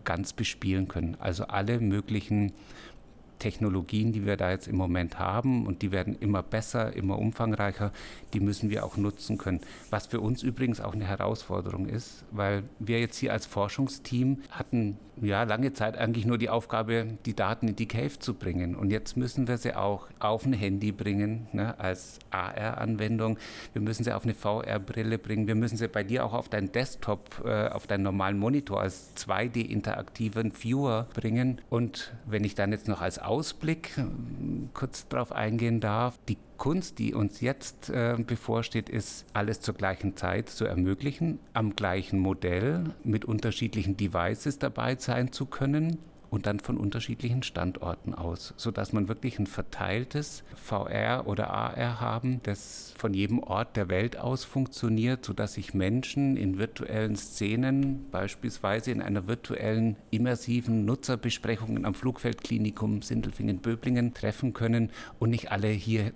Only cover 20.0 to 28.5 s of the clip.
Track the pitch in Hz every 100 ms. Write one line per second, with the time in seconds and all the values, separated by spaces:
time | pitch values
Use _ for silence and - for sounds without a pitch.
20 | - - 107 110 135 113 101 98 104 98
21 | 104 101 104 113 110 104 110 - 95 90
22 | - - - 92 90 107 110 120 110 107
23 | 107 113 110 107 - - - 110 104 110
24 | 117 104 117 104 104 110 - 104 98 113
25 | 110 113 - 107 107 110 117 107 113 107
26 | 98 127 117 117 - 104 98 117 131 -
27 | - 104 - - 110 107 110 - - 101
28 | 98 98 95 101 110